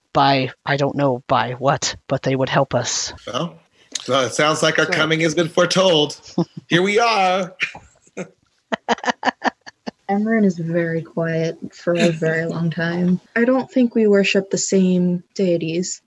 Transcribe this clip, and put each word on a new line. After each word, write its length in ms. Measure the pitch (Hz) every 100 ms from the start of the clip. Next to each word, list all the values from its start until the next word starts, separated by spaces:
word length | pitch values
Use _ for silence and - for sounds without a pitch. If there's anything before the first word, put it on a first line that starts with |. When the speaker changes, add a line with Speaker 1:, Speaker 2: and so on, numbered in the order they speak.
| _ 151
Speaker 1:
by, 340 | 139 139 131 - -
I 120 | 143
don't 180 | 143 -
know 260 | 143 123 -
by 240 | 127 117
what, 440 | 123 131 143 - - -
but 160 | 135
they 120 | - 135
would 120 | 131
help 240 | - 135
us. 400 | 127 120 - - - -
Speaker 2:
Well, 320 | 120 170 - _ _ _ -
so 200 | - 135
it 120 | 123
sounds 300 | - 151 156
like 160 | 160 156
our 60 | 156
Speaker 3:
Sure. 80 |
Speaker 2:
coming 260 | 175 156 160
has 160 | 165 151
been 140 | 160
foretold. 680 | - 175 185 185 160 147 - - - 165
Speaker 1:
<laughs> 240 | - -
Speaker 2:
Here 120 | 165
we 160 | 190 208
are. 540 | 233 214 190 185 175 - - - - _ _ -
<laughs> 80 | 175 _ _ _ _ 262 - - - - - - - - - - - - -
Speaker 4:
Amarin 360 | 202 214 226 202
is 120 | 175
very 440 | 165 170 170 165
quiet 720 | 160 - 165 160 165 170 -
for 200 | - - 175
a 160 | 170
very 340 | 160 160 160 165
long 240 | 165 170
time. 500 | 160 165 175 180 180 - 226
I 80 |
don't 260 | 233 262 247
think 260 | - 240 233
we 100 | 214
worship 440 | 202 196 202 196
the 60 | 185
same 680 | - 196 185 180 180 180 -
deities, 680 | - 190 170 160 165 185 -